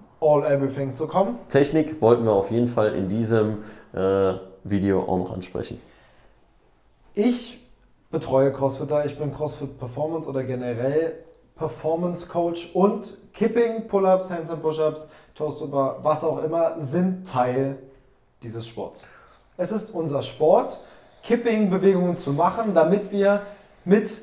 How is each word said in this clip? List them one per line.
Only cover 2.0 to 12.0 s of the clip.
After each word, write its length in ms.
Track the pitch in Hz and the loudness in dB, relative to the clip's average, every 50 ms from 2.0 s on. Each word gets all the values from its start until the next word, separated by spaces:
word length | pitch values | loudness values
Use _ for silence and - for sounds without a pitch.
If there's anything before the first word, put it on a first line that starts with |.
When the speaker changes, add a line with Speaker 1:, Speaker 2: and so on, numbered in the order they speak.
Speaker 2:
wollten 220 | 110 113 120 123 117 | 6 6 6 6 4
wir 80 | 110 | 4
auf 180 | 104 98 98 - | 4 2 2 0
jeden 200 | 110 120 123 120 | 0 0 0 0
Fall 240 | 120 113 107 104 - | 2 2 0 0 0
in 160 | - 98 90 | -2 -2 -2
diesem, 480 | 104 113 113 107 113 110 107 107 107 104 - - - - - _ - | -2 -2 0 2 2 2 2 2 -2 -6 -10 -14 -20 -20 -18 _ -4
äh, 420 | - 95 95 98 98 98 95 92 92 - - - - - | -2 0 2 2 4 2 2 0 -2 -8 -16 -20 -14 -6
Video 380 | 98 101 98 98 98 95 90 | -2 -2 0 2 2 2 2
auch 160 | - - 92 | 0 0 -2
noch 160 | 92 90 - - | -2 -2 -4 -6
ansprechen. 480 | 92 90 - - - - - - - - - - _ _ _ _ _ - - _ _ _ _ _ _ _ _ _ _ _ _ _ _ _ _ - | -10 -10 -8 -8 -8 -8 -8 -10 -14 -16 -20 -20 _ _ _ _ _ -20 -20 _ _ _ _ _ _ _ _ _ _ _ _ _ _ _ _ -2
Speaker 1:
Ich 480 | 202 214 247 240 - - - - - - - - _ _ _ _ _ _ - | 0 2 2 0 -2 -6 -12 -18 -20 -20 -20 -20 _ _ _ _ _ _ -6
betreue 440 | - 156 151 - 131 135 135 135 131 | -6 -6 -2 2 2 4 4 4 2
Crossfitter, 500 | - 139 135 - - 147 135 151 147 147 | 0 -2 -2 -2 -2 -4 -2 -2 0 -2
ich 160 | 139 - - | -2 -4 -6
bin 140 | 151 139 123 | -6 -6 -6
CrossFit 440 | - 151 147 - - 139 135 - | -4 -6 -6 -6 -8 -10 -10 -10
Performance 520 | - 135 120 - 143 151 160 165 160 151 139 | -10 -12 -10 -6 -6 -4 -4 -4 -6 -6 -6
oder 140 | 135 135 127 | -6 -4 -4
generell 720 | 120 127 123 123 123 120 117 123 135 143 156 165 165 - - - - - - _ _ _ | -4 -6 -6 -4 -6 -4 -2 -2 0 0 0 0 0 -4 -8 -14 -20 -20 -20 _ _ _
Performance 720 | - 156 151 151 - - 156 165 170 | -8 -8 -8 -6 -4 -4 -2 -2 0